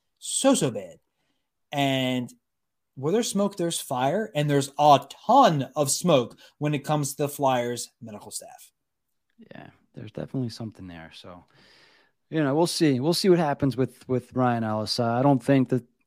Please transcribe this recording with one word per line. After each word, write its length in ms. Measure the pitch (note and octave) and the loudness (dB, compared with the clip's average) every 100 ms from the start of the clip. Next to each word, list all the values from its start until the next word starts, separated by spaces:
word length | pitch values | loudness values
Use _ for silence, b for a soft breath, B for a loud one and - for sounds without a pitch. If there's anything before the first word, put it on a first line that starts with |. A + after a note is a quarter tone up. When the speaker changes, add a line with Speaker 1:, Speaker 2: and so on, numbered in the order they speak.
| _ _ | _ _
Speaker 1:
so, 340 | - - C4+ | -10 0 2
so 180 | C#4 C#3+ | 2 0
bad. 280 | G#2+ F2+ D#2 _ _ _ _ _ _ _ | -4 -10 -16 _ _ _ _ _ _ _
And 600 | D3 C#3 C3+ B2+ B2+ A#2+ - _ _ _ _ _ - | -2 0 0 -2 -4 -6 -12 _ _ _ _ _ -8
where 180 | C#3 | -4
there's 160 | G#3+ A3 | -2 -2
smoke, 260 | G3 G3+ - | -2 -4 -4
there's 240 | E3+ D#3+ | -6 -6
fire. 520 | - B2 C3+ F#3 G#3+ D3 | -6 -2 -2 -2 -4 -4
And 140 | D3 | 0
there's 220 | C#3+ C#3 - | 0 -2 2
a 300 | D3 C#3 - - - | 6 6 4 -6 4
ton 440 | C4 A#3+ D3+ B2 D#3 | 6 6 4 -2 -2
of 140 | C#3 | -2
smoke 480 | - F3+ C#3+ A#2 - b _ | 0 4 4 2 -8 b _
when 160 | D3 | -4
it 100 | D3 | -4
comes 320 | - D3+ C#3 - | -2 -2 -2 -4
to 80 | |
the 60 | C#3+ | -6
Flyers 600 | - C3+ B2+ A#2+ A#2+ - _ | -2 0 0 -2 -6 -10 _
medical 300 | A2 G#2 - | -18 -16 -14
staff. 400 | - - - - _ _ _ _ _ _ _ | -14 -14 -20 -20 _ _ _ _ _ _ _
Speaker 2:
Yeah, 280 | - - - _ _ - | -20 -20 -20 _ _ -18
there's 160 | A2 | -14
definitely 380 | - - C3+ A#2+ | -12 -10 -6 -6
something 380 | - A2 - F#2 | -8 -12 -14 -16
there. 240 | E2+ D#2+ - | -16 -18 -20
So, 300 | F#2+ F2+ - b b b b b b _ _ | -20 -20 -20 b b b b b b _ _
you 140 | D#3 | -2
know, 100 | C#3+ | 0
we'll 140 | D3 E3+ | 2 0
see. 320 | - D#3+ B2+ | 2 2 2
We'll 140 | C#3+ | 0
see 160 | E3+ G3 | 2 4
what 100 | F3 | 4
happens 360 | D3+ C#3 C#3 B2 | 2 0 -2 0
with, 320 | B2+ - - | -4 -4 -4
with 240 | B2+ - | -4 -2
Ryan 300 | B2 B2+ A#2+ | 0 0 0
Ellis. 360 | A2+ G#2+ G#2+ - | -2 -4 -4 -2
Uh, 140 | A#2 | 0
I 100 | A#2+ | 2
don't 180 | C#3 C3+ | 4 4
think 280 | - C#3 B2 | 2 2 2
that, 140 | B2+ - _ | -2 -4 _